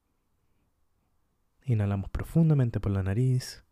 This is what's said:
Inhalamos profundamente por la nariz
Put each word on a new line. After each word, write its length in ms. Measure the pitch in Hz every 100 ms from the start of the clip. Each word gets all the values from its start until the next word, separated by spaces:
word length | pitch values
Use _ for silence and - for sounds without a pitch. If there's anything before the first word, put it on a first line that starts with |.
| _ _ _ _ _ _ _ _ _ _ _ _ _ _ _ _
Inhalamos 460 | - 113 101 101 95
profundamente 680 | - - 160 165 147 123 113
por 140 | 104
la 100 | 98
nariz 600 | 95 101 127 127 - - _